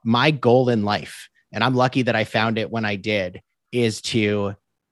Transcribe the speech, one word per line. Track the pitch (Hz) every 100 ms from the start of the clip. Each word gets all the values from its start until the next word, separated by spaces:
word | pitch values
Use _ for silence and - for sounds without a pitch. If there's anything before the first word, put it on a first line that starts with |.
| 113
my | 120 147
goal | 147 120 127 123
in | 113 104
life, | 104 - - - _ _
and | 107
I'm | 117 127
lucky | 127 135
that | 123 113
I |
found | 107 113 110 113
it | 98
when | 113 107
I | 101
did, | 107 107 90 92 _ _ _
is | 123 117 107
to | - 117 104 104 101 104 _ _ _